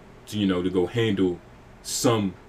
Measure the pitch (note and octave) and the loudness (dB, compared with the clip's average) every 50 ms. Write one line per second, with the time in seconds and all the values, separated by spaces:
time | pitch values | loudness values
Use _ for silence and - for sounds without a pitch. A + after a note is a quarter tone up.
0 | - - - - - - - G#2+ G2+ F#2+ F#2 F2+ F2 F#2 F2 F#2+ F2 F2 - A#2+ | -20 -20 -20 -20 -16 -8 -4 0 0 2 2 0 0 0 0 0 0 0 0 0
1 | A2+ A2 G2+ F#2+ F#2+ F2+ F2 E2+ - - - - - - - - - - - - | 0 0 2 2 2 0 0 -4 -8 -16 -20 -20 -20 -20 -20 -18 -12 -8 -6 0
2 | - C3 A#2 A2 G#2 F#2+ F2 - - | 0 2 2 2 0 -2 -4 -8 -14